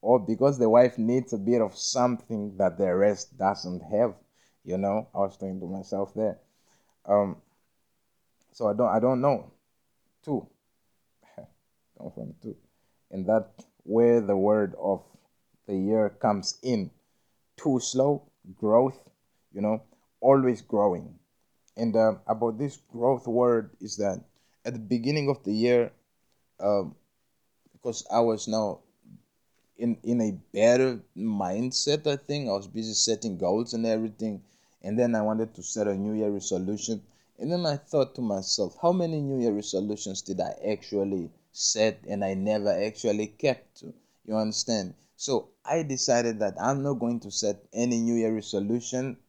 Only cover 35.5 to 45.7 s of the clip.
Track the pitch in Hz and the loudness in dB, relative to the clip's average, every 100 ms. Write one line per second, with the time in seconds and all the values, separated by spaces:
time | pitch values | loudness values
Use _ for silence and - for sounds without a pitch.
35.5 | - 90 110 104 98 104 107 104 101 - | -8 -10 -2 -2 0 -2 -2 -2 -2 -4
36.5 | 90 92 104 - 107 - _ _ _ 139 | -4 -2 -4 -4 -8 -8 _ _ _ -4
37.5 | 175 165 143 _ 156 131 - 117 101 95 | -2 -2 -4 _ 0 0 -2 -2 -2 -2
38.5 | - 95 - 170 185 170 160 139 135 117 | -2 -2 0 2 2 0 -2 -2 0 0
39.5 | 104 101 95 104 104 101 95 - 92 90 | 0 -2 -4 -4 -6 -6 -10 -8 -4 -4
40.5 | - 98 104 - 101 98 95 82 _ _ | -4 -4 -4 -4 -2 -2 -2 -6 _ _
41.5 | - - 110 110 - - 101 98 95 101 | -4 -2 2 0 0 -8 -4 -2 -2 0
42.5 | 107 101 90 104 107 117 107 107 _ 143 | 0 0 0 -2 -2 -2 -2 -4 _ -2
43.5 | 123 _ - - - _ _ - 110 110 | -2 _ -20 -18 -18 _ _ -6 -2 -2
44.5 | 107 - 113 92 - _ _ - 131 - | -4 -2 -2 -2 -12 _ _ -4 -4 -4
45.5 | _ - | _ -4